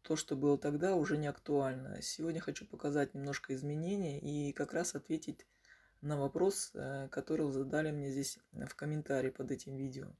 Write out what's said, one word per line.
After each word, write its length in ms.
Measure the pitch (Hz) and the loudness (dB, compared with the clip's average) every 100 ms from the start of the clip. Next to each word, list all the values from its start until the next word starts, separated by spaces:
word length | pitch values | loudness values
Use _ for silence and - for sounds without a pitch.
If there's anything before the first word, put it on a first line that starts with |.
то, 160 | - 156 | 0 -2
что 180 | - | 0
было 220 | 139 143 143 | 2 6 6
тогда, 380 | 147 147 180 | 4 2 4
уже 240 | 185 147 147 | 4 4 2
не 80 | 147 | 0
актуально. 720 | 143 - 143 135 131 131 98 | -4 2 4 4 0 -6 -6
Сегодня 400 | - - 160 160 | -6 -4 -2 -2
хочу 260 | - 147 - | -4 -6 -8
показать 460 | - 147 147 139 | -4 0 2 2
немножко 420 | - 143 139 - | 0 -4 -4 -4
изменений 640 | 135 143 147 170 202 180 143 | -4 -2 -2 0 0 -2 -2
и 360 | 143 147 143 | -4 -2 -2
как 180 | 135 143 | -2 -2
раз 220 | - 170 | 0 -2
ответить 520 | 147 - 160 - 139 - _ _ - _ _ | -4 -2 -4 -2 -10 -12 _ _ -20 _ _
на 180 | 143 147 | -2 0
вопрос, 520 | 139 - 190 196 - | 2 4 4 4 -4
э, 360 | - 135 139 135 | -4 -4 -4 -4
который 420 | - - 160 151 | -6 0 2 2
задали 380 | 135 139 147 156 | 2 2 2 2
мне 200 | 147 139 | 0 -2
здесь 280 | 135 135 - _ | 0 -2 -4 _
в 220 | - 135 | -8 -8
комментарии 540 | - 147 151 147 139 131 | -4 -2 -2 2 2 2
под 220 | - 135 | -2 -4
этим 260 | 139 - 135 | -4 -4 -6
видео. 400 | 135 131 - - | -4 -6 -10 -14